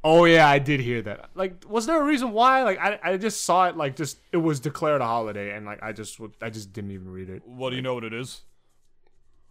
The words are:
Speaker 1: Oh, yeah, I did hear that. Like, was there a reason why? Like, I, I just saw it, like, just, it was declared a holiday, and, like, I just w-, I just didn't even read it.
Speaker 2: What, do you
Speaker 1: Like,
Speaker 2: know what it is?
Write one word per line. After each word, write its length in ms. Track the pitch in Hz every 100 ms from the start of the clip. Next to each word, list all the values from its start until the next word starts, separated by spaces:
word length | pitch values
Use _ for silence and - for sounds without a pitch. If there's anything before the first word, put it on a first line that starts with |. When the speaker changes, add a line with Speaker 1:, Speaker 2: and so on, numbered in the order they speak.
Speaker 1:
Oh, 200 | 156 165
yeah, 220 | 170 165 151
I 120 | 143
did 200 | 139 143
hear 220 | 120 120
that. 300 | 104 101 -
Like, 300 | 175 190 180 -
was 200 | 220 226
there 120 | 330
a 40 |
reason 260 | 285 294 247
why? 320 | 214 254 262
Like, 160 | 240 190
I, 200 | 185 208
I 140 | 165 190
just 260 | 220 -
saw 240 | - 175 180
it, 80 |
like, 200 | 165 143 135
just, 200 | 143 - _
it 60 | 175
was 220 | 160 147
declared 400 | 147 - 156 143
a 40 |
holiday, 480 | 117 117 110 101 101
and, 100 | 104
like, 180 | 104 104
I 80 | 110
just 260 | 107 107 -
w-, 160 | 110 _
I 80 | 113
just 220 | 110 98
didn't 200 | 104 101
even 180 | 95 92
read 180 | 92 92
it. 160 | 95
Speaker 2:
What, 260 | 113 127 131
do 40 |
you 60 | 127
Speaker 1:
Like, 20 |
Speaker 2:
know 100 | 131
what 80 | 123
it 80 | 113
is? 280 | 113 131 - - _ _ _ _ _ _ _ _ _ _